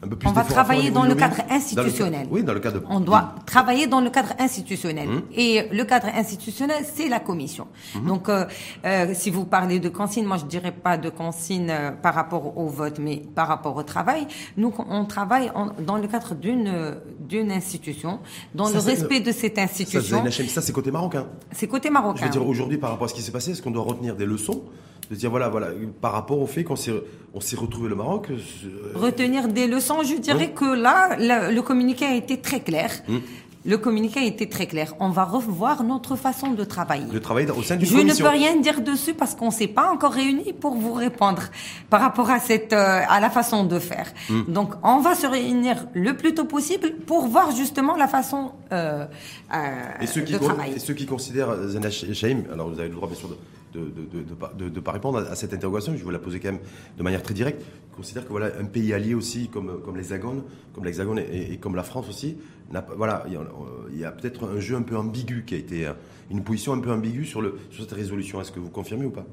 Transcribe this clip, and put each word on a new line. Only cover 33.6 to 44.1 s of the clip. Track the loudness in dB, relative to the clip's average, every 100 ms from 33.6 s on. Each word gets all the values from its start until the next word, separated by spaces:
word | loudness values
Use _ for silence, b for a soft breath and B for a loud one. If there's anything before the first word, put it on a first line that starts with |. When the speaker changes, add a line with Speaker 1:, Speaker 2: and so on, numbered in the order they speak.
Speaker 2:
Le | 0 2
communiqué | 4 2 2 2
a |
été | 0 0 -4
très | -2 -2
clair. | -2 -4 -2
On | 0
va | 2
revoir | 2 2 0 0 2 2
notre | 2 0 -2
façon | -2 0 -2 -2
de | -2
travailler. | -2 -4 0 0 0
Speaker 1:
De | -4
travailler | 0 2 2
dans, | 0
au |
sein | 0 2
d'une | 6
Speaker 2:
Je |
ne | 8
Speaker 1:
commission. | 8 8 6
Speaker 2:
peux |
rien | 8 6 6
dire | 4 2
dessus | 0 0 0
parce | 0 -2
qu'on | 0 -2
s'est | 2 2
pas | 4 4
encore | 4 2
réunis | 4 2 2 -2
pour | -2 -2
vous | 0 -2
répondre | 0 0 4 4 4 -2 B B B 4
par | 6
rapport | 6 4 4
à | 2
cette, | 4 2 4
euh, | 4 6 6 6
à | 6
la | 6
façon | 4 2 2
de | 4 2
faire. | 0 -6 -6